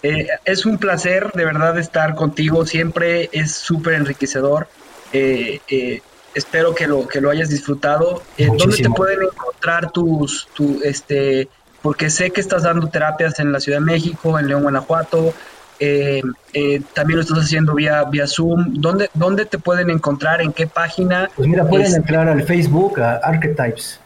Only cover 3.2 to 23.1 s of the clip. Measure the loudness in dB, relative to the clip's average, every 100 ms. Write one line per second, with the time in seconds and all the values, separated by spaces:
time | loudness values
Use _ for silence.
3.2 | -2 -4 -4 -6 -2 -2 0 0 -2 -2
4.2 | -4 0 0 0 -2 -14 -20 -20 -4 0
5.2 | 2 0 -4 -8 -4 -2 -2 -8 -12 -20
6.2 | -10 -8 -4 0 0 0 0 0 -2 0
7.2 | 0 0 0 -2 -4 -2 0 2 2 -2
8.2 | -10 0 2 4 4 4 2 2 0 0
9.2 | -2 -4 -10 -6 -2 -2 -2 -2 0 0
10.2 | -2 -4 -12 -2 0 0 -2 -4 -2 0
11.2 | 2 0 -2 _ _ _ -4 -2 -2 0
12.2 | -2 -2 0 0 2 2 0 0 -2 0
13.2 | -2 0 -2 -2 -2 0 2 0 -2 -2
14.2 | -2 0 0 0 0 0 0 -2 0 0
15.2 | 0 -2 -16 -20 -20 -4 0 2 2 -2
16.2 | -4 -8 _ -2 0 -2 -4 -2 0 0
17.2 | 0 0 2 2 2 2 2 2 2 0
18.2 | -2 0 0 2 0 0 0 0 -2 0
19.2 | 0 0 -2 -4 0 0 2 0 0 -2
20.2 | 0 0 -2 -2 -4 -2 -4 0 0 0
21.2 | -2 0 2 2 4 4 4 2 2 2
22.2 | 2 2 2 2 2 2 2 0 0